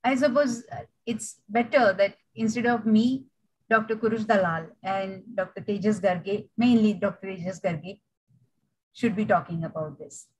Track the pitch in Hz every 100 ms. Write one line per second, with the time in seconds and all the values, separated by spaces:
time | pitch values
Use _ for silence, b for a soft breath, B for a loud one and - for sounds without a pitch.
0 | 240 269 285 269 277 233 - - - _
1 | - 226 - - _ 220 233 294 220 190
2 | 196 - _ - 220 233 240 233 220 214
3 | 247 269 - _ _ _ _ 226 220 220
4 | 226 226 214 208 175 160 165 _ 190 196
5 | 196 190 214 233 185 190 - 202 208 202
6 | 190 180 185 202 - - 240 233 214 185
7 | 202 - 190 185 175 175 180 165 175 -
8 | _ _ _ _ _ _ _ _ _ -
9 | 233 180 214 175 - 165 160 160 156 139
10 | 151 - -